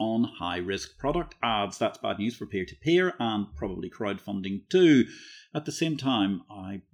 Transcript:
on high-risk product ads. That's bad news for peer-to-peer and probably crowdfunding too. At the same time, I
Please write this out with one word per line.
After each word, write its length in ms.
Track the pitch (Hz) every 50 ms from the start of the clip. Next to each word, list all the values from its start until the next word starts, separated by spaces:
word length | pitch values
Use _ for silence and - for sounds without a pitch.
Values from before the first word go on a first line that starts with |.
on 240 | - 110 113 113 117
high-risk 720 | 117 - - 85 87 87 87 90 92 98 95 - - - -
product 380 | - 139 156 175 165 - - _
ads. 380 | - 120 113 104 101 95 - -
That's 200 | 117 107 - -
bad 200 | - 104 98 98
news 160 | 101 117 117
for 120 | - 104
peer-to-peer 680 | - - 98 92 - - - - 151 170 175 185 180 - -
and 260 | 123 113 107 104 101 - -
probably 340 | - - 98 92 92 90 92
crowdfunding 800 | - - 113 101 101 98 - - 101 98 95 98 98 98 - -
too. 360 | - 185 180 165 151 131 110 - - - - - - - - _ -
At 120 | 151 151
the 40 | -
same 260 | 151 - 165 160 156
time, 460 | 135 127 135 127 110 98 98 98 87 - -
I 320 | 107 95 92 92 101 95 - _